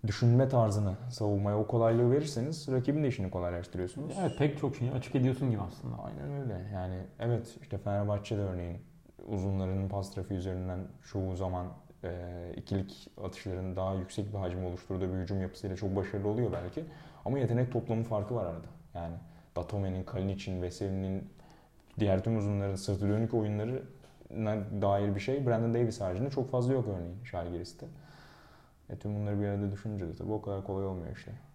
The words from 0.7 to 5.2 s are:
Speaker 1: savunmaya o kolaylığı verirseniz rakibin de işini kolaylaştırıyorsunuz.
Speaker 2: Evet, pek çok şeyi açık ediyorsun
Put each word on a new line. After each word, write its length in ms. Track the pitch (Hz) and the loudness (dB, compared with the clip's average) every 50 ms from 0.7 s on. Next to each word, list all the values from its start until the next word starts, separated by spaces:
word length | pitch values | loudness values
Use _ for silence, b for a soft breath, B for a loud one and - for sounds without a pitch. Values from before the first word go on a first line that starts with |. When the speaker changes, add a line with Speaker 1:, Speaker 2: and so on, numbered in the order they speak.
| 101 107 104 98 92 101 120 - | 4 4 2 2 0 -2 -6 -8
Speaker 1:
savunmaya 480 | - - 110 104 104 98 101 101 104 107 | -4 0 2 2 4 4 4 4 4 2
o 80 | 107 | 2
kolaylığı 440 | - - 117 113 113 113 117 120 120 | 4 4 6 6 6 6 8 8 8
verirseniz 580 | 127 147 151 151 - 117 120 147 156 151 - - 131 | 6 6 4 2 -2 -2 -2 -2 -2 -4 -2 0 0
rakibin 300 | 127 123 - 139 156 151 | 2 2 4 2 4 4
de 40 | 135 | 2
işini 220 | 117 - 98 92 | 2 0 -2 -2
kolaylaştırıyorsunuz. 840 | - 92 87 87 87 87 90 - - 90 90 90 - - 143 165 - 196 | -2 -2 -2 0 -2 -2 -4 -6 -4 -2 -2 -2 -4 -6 -6 -6 -2 0
Speaker 2:
Evet, 180 | 185 147 - - | 0 0 2 4
pek 200 | 143 151 143 - | 2 2 2 2
çok 180 | - 135 139 | -2 -2 0
şeyi 160 | - 123 120 - | 0 -2 -2 0
açık 220 | 127 123 - - | -2 -4 0 2
ediyorsun 360 | 139 | 4